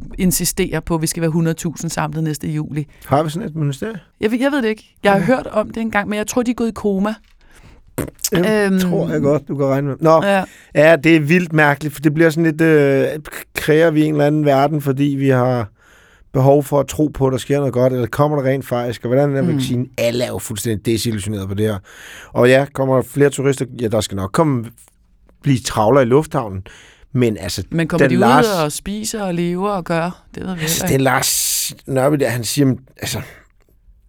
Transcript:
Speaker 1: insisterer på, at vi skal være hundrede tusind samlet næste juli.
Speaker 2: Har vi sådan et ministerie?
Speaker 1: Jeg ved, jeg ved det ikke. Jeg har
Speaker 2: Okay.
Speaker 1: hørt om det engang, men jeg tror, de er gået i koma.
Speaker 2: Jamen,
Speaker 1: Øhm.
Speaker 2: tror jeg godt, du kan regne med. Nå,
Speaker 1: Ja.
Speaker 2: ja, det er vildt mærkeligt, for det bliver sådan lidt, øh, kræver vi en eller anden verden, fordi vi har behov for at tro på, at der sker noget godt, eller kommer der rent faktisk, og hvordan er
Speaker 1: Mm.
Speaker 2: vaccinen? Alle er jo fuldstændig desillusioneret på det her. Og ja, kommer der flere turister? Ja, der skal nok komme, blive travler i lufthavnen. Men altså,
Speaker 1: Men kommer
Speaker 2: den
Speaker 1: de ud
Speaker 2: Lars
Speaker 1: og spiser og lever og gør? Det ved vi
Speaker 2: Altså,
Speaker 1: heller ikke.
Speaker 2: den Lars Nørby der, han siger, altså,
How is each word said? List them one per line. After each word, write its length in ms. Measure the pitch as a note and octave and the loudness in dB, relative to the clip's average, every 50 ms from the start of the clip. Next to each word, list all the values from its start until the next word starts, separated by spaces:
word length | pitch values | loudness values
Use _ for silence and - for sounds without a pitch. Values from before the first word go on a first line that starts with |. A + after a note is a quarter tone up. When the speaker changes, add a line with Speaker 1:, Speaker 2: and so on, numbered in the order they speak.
| - - - | -14 -12 -6
Speaker 1:
insisterer 600 | - - F#3 D#3 - F3+ - - - F#3 - - D#3 | -2 0 0 0 0 -2 -4 -2 -2 -4 -2 -4 -6
på, 160 | - - E3+ | -4 -4 -4
at 60 | D#3+ | -2
vi 60 | D#3+ | -2
skal 140 | D#3 - F3+ | -4 -4 -2
være 80 | E3 D#3+ | -2 0
hundrede 220 | D#3 F3 E3 E3 E3 | 0 0 0 0 -2
tusind 320 | - - E3+ C3+ - - E3 | -4 -6 -8 -8 -6 -8 -6
samlet 320 | - F3 D#3 D3 D3 D#3+ D#3+ | -4 -4 -6 -4 -4 -4 -4
næste 240 | D#3 D3+ - - D#3+ | -4 -4 -6 -6 -6
juli. 360 | D3+ D3+ D3+ - C#3 D3+ C#3+ - - - - | -6 -6 -6 -6 -6 -8 -8 -8 -14 -14 -4
Speaker 2:
Har 180 | - C3+ C#3+ E3 | 0 0 0 0
vi 60 | D#3 | 0
sådan 180 | D3 D#3+ - - | -4 -6 -8 -6
et 60 | D3+ | -4
ministerie? 440 | D#3+ D3 C#3+ C3+ - - A3 A3+ F3 - _ _ - | -4 -4 -4 -4 -6 -8 -10 -10 -12 -16 _ _ -4
Speaker 1:
Jeg 120 | - A3 | -2 -2
ved, 80 | A#3+ A3 | 0 0
jeg 120 | C4 C#4 | 0 0
ved 100 | C#4+ C#4+ | 0 0
det 60 | A3+ G#3+ | -2 -2
ikke. 260 | A3 - - _ _ - - | -4 -6 -10 _ _ -2 0
Jeg 80 | G3+ | 2
har 60 | G3 G3 | 2 2
Speaker 2:
Okay. 80 | F3 | 2
Speaker 1:
hørt 200 | A3 C4 B3+ - | 2 0 0 -2
om 220 | - - G#3+ G#3 G#3+ | -4 -4 -4 -4 -4
det 120 | - A3+ | -6 -6
engang, 280 | A3+ A3 G#3+ G#3 G3+ G3 | -6 -2 -2 -2 -2 -2
men 80 | G#3 | -4
jeg 100 | G#3 G#3+ | -4 -4
tror, 160 | - - B3+ A#3+ | -2 -2 -2 0
de 80 | A#3+ | 0
er 40 | A#3 | -2
gået 120 | A3+ A#3 | -2 -2
i 40 | A3+ | -4
koma. 420 | G#3+ - - G#3 G3 F#3+ G3+ G#3+ A3 - _ _ _ _ _ - - - - - - - _ - - - - - _ - - - G3+ | -4 -2 -2 -2 0 0 -2 -2 -4 -8 _ _ _ _ _ -20 -20 -20 -20 -20 -20 -20 _ -12 -8 -8 -8 -8 _ -12 -6 -2 0
Speaker 2:
Jamen, 400 | E3+ F3+ G#3+ G#3+ G#3+ G3+ G3 F#3+ | 0 2 2 2 2 2 2 2
Speaker 1:
Øhm. 60 | F#3 | 2
Speaker 2:
tror 300 | F#3 F3+ F3 E3 E3 E3 | 0 0 0 0 -2 -2
jeg 120 | D#3+ D3+ | -2 0
godt, 260 | C#3+ C#3 D3+ D3+ D3 | 2 2 0 0 -2
du 100 | - C#3+ | -4 -4
kan 80 | C#3 C#3 | -2 0
regne 220 | C3+ C3+ C#3 C#3+ | 0 0 0 -2
med. 80 | C#3+ B2+ B2+ | -4 -4 0
Nå, 240 | D#3 D#3+ D#3+ D#3+ G3 | 4 4 4 4 4
Speaker 1:
Ja. 200 | G3+ G3 F#3+ F#3 - - - - _ - | 2 0 0 -2 -4 -12 -20 -14 _ 2
Speaker 2:
ja, 200 | C#3+ D3 D#3+ E3+ | 4 6 6 6
det 200 | D3 B2+ D#3 E3 | 6 4 4 4
er 40 | D#3+ | 4
vildt 340 | D3 C#3+ F3 F#3 F3+ D#3 D#3+ | 4 4 2 2 2 2 2
mærkeligt, 400 | D#3 D3+ D3 C#3+ C#3 D3+ D3 - | 4 4 4 2 0 -4 -8 -6
for 80 | - | -2
det 120 | C#3+ D#3 C#3+ | -2 0 2
bliver 160 | D#3 E3 D#3+ | 4 2 2
sådan 140 | D3 E3 E3 D#3+ | 4 2 0 0
lidt, 100 | D3+ D#3 | 2 2
øh, 460 | E3 D#3+ D#3 D3 C#3+ C#3 C#3 C3+ C3 C3 C#3 D#3 D3 - - - - _ - | 4 4 6 6 4 4 4 2 0 0 -2 -6 -10 -14 -16 -16 -16 _ -10
kræver 360 | - - - D3+ D#3 E3 E3+ | -6 0 2 4 4 4 4
vi 120 | D3+ D3+ D3+ | 4 2 0
en 100 | D#3 D3+ | 2 2
eller 120 | D3 C#3+ | 2 2
anden 180 | D3 D3+ D3+ D3+ | 2 2 2 2
verden, 360 | C#3+ C3+ C3+ C#3 C#3+ D#3+ D3 | 4 4 4 2 2 0 -2
fordi 220 | C#3 C#3 C3 C3+ C#3+ | -2 -2 0 0 0
vi 260 | D3 C#3 C3+ C#3 C3+ | 0 0 0 2 2
har 400 | C3 B2 B2 B2+ B2+ A#2+ A2+ - _ _ _ _ _ _ _ _ _ _ _ _ - | 4 4 2 2 0 -2 -4 -6 _ _ _ _ _ _ _ _ _ _ _ _ 0
behov 300 | C#3 C3 C#3 C#3 D3 C3+ | 2 4 6 4 4 2
for 160 | - C#3+ C#3+ | 2 0 0
at 80 | C3+ | 0
tro 200 | - - - D#3 | 0 -2 -2 -2
på, 200 | D3 D3 - C3+ | -2 0 0 0
at 40 | C3 | 0
der 60 | C3 | 0
sker 200 | A#2 - - C#3 | -2 -2 -2 -2
noget 160 | C#3+ C#3+ C3 B2+ | -2 0 -2 0
godt, 200 | B2 B2+ C3 C3 | 2 2 2 2
eller 140 | B2 A#2+ | 0 -4
kommer 340 | G#2+ - - D3 D3+ D3+ C#3+ | -2 0 0 0 2 2 0
der 80 | C3 C3 | 0 0
rent 160 | C3+ C#3 A#2+ | 0 -2 -2
faktisk, 380 | - B2 A#2+ A#2+ A#2+ A2+ - - | -4 -4 -4 -4 -4 -6 -6 -2
og 20 | |
hvordan 280 | A#2 B2+ C3+ D3 C#3+ C#3 | 0 2 2 2 2 0
er 60 | C3+ | 0
Speaker 1:
Mm. 120 | C3+ E3+ D3+ | 0 0 0
Speaker 2:
vaccinen? 360 | C3+ B2+ C3 B2+ A#2+ C3+ - - | -2 -2 -2 -2 -4 -4 -4 -4
Alle 260 | - A#2 A#2 A#2 B2 B2 | -2 -2 0 0 -2 -2
er 40 | |
jo 120 | A#2 A2 F#2+ | -2 -4 -8
fuldstændig 460 | - - A#2 G2+ - A#2 G#2+ G2 - | -8 -8 -8 -6 -4 -4 -4 -2 -2
desillusioneret 640 | A#2+ A2+ G#2 - A#2+ A2 G2+ F#2 G#2 G#2+ G2 F#2+ | -2 -2 0 -2 -2 -4 -4 -6 -6 -6 -6 -6
på 60 | G2 G2+ | -6 -4
det 120 | G2+ G#2+ | -2 -2
her. 120 | G#2+ G2+ F#2 - - - - - - - - - - - | -2 -2 -4 -10 -14 -20 -20 -20 -20 -20 -20 -16 -6 0
Og 160 | A#2+ A#2+ B2 | 2 4 6
ja, 160 | C3 C3 C#3+ - - | 6 4 2 0 -4
kommer 220 | - C3+ C3 C3 | -4 0 2 2
der 60 | B2+ A2+ | 0 0
flere 260 | - - C#3 C#3+ C#3 | -2 0 2 2 2
turister? 360 | C3+ - C3 C#3 C3+ - C3 A#2+ A#2+ A#2 | 2 0 -2 -2 0 -2 -4 -8 -6 -6
Ja, 60 | B2 | -4
der 140 | G#2+ A2+ G#2+ | -2 0 -2
skal 140 | G2+ - G2+ | -2 -2 -6
nok 160 | G2 F#2+ F#2+ | -6 -6 -4
komme, 340 | - - D#3+ D3+ C3 A#2+ A2 A2+ - - - _ _ _ _ _ _ _ _ _ _ _ - | 0 0 0 2 0 -2 -4 -8 -16 -20 -20 _ _ _ _ _ _ _ _ _ _ _ 0
blive 140 | C#3+ C3+ G#2 | 0 0 0
travler 420 | - - - A#2 G#2+ A2 C3+ C#3+ | 0 -4 -2 2 2 4 4 4
i 40 | B2+ | 4
lufthavnen. 580 | A2+ B2+ D3 D#3 - - C#3+ A#2 G2+ F#2+ F#2+ - - - - - - _ _ - _ - | 4 4 2 2 0 -4 -6 -4 -4 -8 -10 -12 -14 -20 -20 -20 -20 _ _ -14 _ 0
Men 240 | B2 B2 A2+ G#2 | 0 0 0 0
altså, 260 | D#2+ F2 F2 - - F#2 - | -2 -8 -8 -8 -8 -8 -6
Speaker 1:
Men 160 | - E3 E3 | -4 -4 -2
kommer 200 | D3+ F3 D#3+ C#3+ | -2 2 2 2
Speaker 2:
den 40 | C3 | 4
Speaker 1:
de 40 | B2 | 4
ud 20 | A#2+ | 4
Speaker 2:
Lars 260 | A#2+ A#2 C3 - A#3+ A3 G3 E3+ D3+ | 4 6 6 6 4 2 2 0 -2
Speaker 1:
og 80 | D3 | -2
spiser 520 | - - - G3 G3+ G#3+ G#3+ G#3+ - G#3+ G3+ | -4 -8 -10 -10 -10 -8 -8 -8 -6 -6 -4
og 100 | F#3 F3 | -4 -2
lever 360 | E3+ F3 F3 F3 F3+ G3 G#3 | -2 -2 -2 -2 -4 -4 -4
og 140 | G3+ F#3 E3+ | -4 -4 -4
gør? 400 | - E3+ E3 E3 F3+ F3 - _ - - | -4 -2 -2 -2 -4 -8 -10 _ -18 -14
Det 80 | - - | -12 -10
ved 80 | F#3 F#3 | -8 -8
vi 60 | E3 | -6
Speaker 2:
Altså, 220 | D#3 D#3 E3+ G3+ F#3+ | -4 -4 -4 -2 0
Speaker 1:
heller 40 | |
ikke. 60 | F3 C#3 | 0 0
Speaker 2:
den 40 | C3+ | 2
Lars 720 | C3+ C3 B2+ C3 - - - - - - - - - - - - - | 2 2 2 2 0 0 -2 -2 -2 -4 -4 -4 -6 -8 -10 -12 -8
Nørby 280 | - C3+ C3 B2+ D3 D3+ | -4 0 0 2 2 2
der, 140 | C#3+ C#3 A2+ | 2 0 -2
han 140 | A#2+ B2 A2+ | -2 -4 -6
siger, 300 | - - D3 C#3 C3+ A#2+ - - _ _ | -4 0 2 2 2 2 -2 -6 _ _
altså, 240 | - - - A#2 G#2 - - - - _ _ _ _ _ _ _ _ _ _ _ _ _ | -12 -10 -8 -8 -8 -10 -12 -18 -20 _ _ _ _ _ _ _ _ _ _ _ _ _